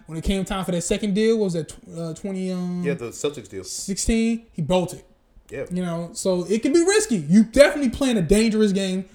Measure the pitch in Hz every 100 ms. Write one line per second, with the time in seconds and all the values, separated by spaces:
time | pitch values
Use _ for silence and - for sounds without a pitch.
0 | - 160 156 196 180 196 180 175 165 202
1 | 214 196 220 226 202 170 151 - - 170
2 | 165 160 202 190 185 180 180 180 175 139
3 | 117 - 147 143 104 98 90 - - 196
4 | - 226 226 226 - - 147 185 175 -
5 | - _ _ - - - 127 180 180 170
6 | 170 - 196 180 170 220 277 320 349 415
7 | 415 208 143 196 220 254 294 294 277 -
8 | 269 226 156 202 226 214 214 196 190 185
9 | 190